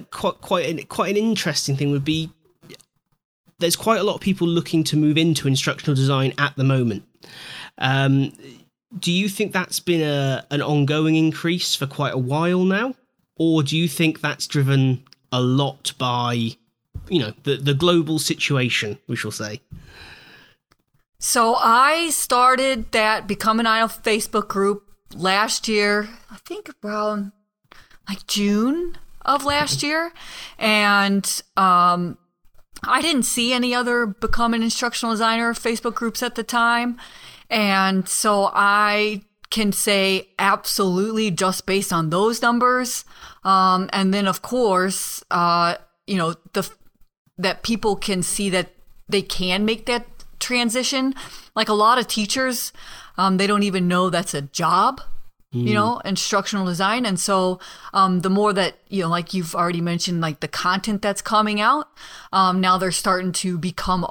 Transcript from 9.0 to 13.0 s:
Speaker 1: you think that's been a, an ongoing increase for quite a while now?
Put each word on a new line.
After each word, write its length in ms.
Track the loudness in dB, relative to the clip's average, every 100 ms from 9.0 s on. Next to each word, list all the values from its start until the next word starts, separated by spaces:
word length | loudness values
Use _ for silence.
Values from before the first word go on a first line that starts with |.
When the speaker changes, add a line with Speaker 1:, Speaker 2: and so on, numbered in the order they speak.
| -2
Speaker 1:
you 160 | 0 0
think 240 | -2 -2
that's 280 | -2 -4 -4
been 200 | -2 0
a, 440 | 0 0 0 -2 -4
an 120 | -4
ongoing 540 | 0 2 2 2 2 2
increase 600 | 2 0 -2 -2 -2 -4
for 100 | -4
quite 260 | -4 -4
a 40 | -2
while 440 | -2 0 0 2
now? 300 | 2 0 -2 -6